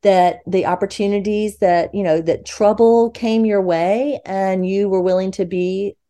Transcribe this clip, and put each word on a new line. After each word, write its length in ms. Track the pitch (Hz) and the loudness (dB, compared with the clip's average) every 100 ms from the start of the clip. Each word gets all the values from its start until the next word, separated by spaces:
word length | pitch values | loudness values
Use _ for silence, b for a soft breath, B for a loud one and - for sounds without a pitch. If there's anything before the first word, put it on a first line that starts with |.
that 380 | 202 185 180 - - | 4 4 4 0 -4
the 220 | 185 - | -2 -2
opportunities 880 | 180 196 - 202 202 202 208 214 196 | -2 -4 -4 -2 -2 -2 -2 -4 0
that, 360 | 190 175 165 | 2 2 0
you 100 | 202 | -2
know, 180 | 185 156 | 0 0
that 240 | 165 147 - | 0 -4 -6
trouble 640 | - 208 214 226 233 233 | 0 0 4 4 4 2
came 360 | 226 233 226 220 | -2 -2 0 2
your 160 | 202 | 2
way 600 | 185 165 175 214 285 269 - | 0 0 0 0 -2 -6 -6
and 400 | 190 190 185 185 | -4 -2 -2 -2
you 220 | 196 202 | -2 0
were 140 | 190 | 0
willing 300 | 185 185 190 | 0 0 -2
to 120 | 190 | -6
be 540 | 185 180 180 190 196 - | -6 -4 -4 -4 -6 -10